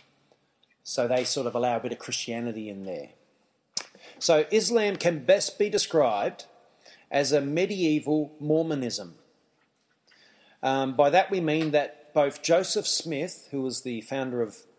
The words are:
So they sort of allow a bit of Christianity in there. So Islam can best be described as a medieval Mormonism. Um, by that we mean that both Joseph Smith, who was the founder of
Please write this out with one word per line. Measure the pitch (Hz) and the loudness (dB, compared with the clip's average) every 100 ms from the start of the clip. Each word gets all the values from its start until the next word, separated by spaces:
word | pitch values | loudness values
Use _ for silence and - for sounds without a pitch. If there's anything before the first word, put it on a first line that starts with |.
| - _ _ _ _ _ _ _ | -20 _ _ _ _ _ _ _
So | - - 120 | -8 -4 0
they | 127 | 0
sort | 120 143 120 | 0 -2 -2
of | |
allow | 120 123 117 | 0 0 0
a | |
bit | 117 | -4
of | 117 | -8
Christianity | - - - 117 117 110 107 | -8 -8 -6 -6 -6 -6 -10
in | 98 95 | -10 -8
there. | 82 71 _ _ _ _ _ _ - - - - - | -10 -10 _ _ _ _ _ _ -10 -10 -16 -20 -4
So | - 156 151 | 2 2 4
Islam | 220 185 233 208 190 | 0 2 0 0 0
can | 170 156 | -2 0
best | 123 190 - - | 2 2 2 -2
be | 208 | 0
described | 202 - 160 127 101 151 190 - _ _ _ - - _ | 0 0 2 2 2 -2 -4 -16 _ _ _ -20 -20 _
as | 139 135 | -2 2
a | 147 | 2
medieval | 139 156 190 196 165 151 147 151 147 - | 2 0 -2 0 2 2 2 0 -2 -6
Mormonism. | 151 156 160 143 120 107 90 78 _ _ _ _ _ _ _ _ _ _ _ _ _ _ | 0 0 2 -2 -4 -6 -10 -18 _ _ _ _ _ _ _ _ _ _ _ _ _ _
Um, | 135 135 135 135 | -2 0 0 4
by | 143 | 6
that | 175 190 | 6 4
we | 190 | 0
mean | 160 156 156 | 0 0 2
that | 147 139 - - 156 | 0 0 -6 -2 2
both | 139 139 | 2 0
Joseph | - 165 185 214 - | 2 2 4 -2 0
Smith, | - 165 139 175 - - | -2 -2 -4 -4 -8 -8
who | 139 | -4
was | 131 113 | -4 -4
the | 127 117 | -6 -8
founder | 110 135 131 123 | -6 -4 -2 -2
of | 110 - - | -4 -6 -20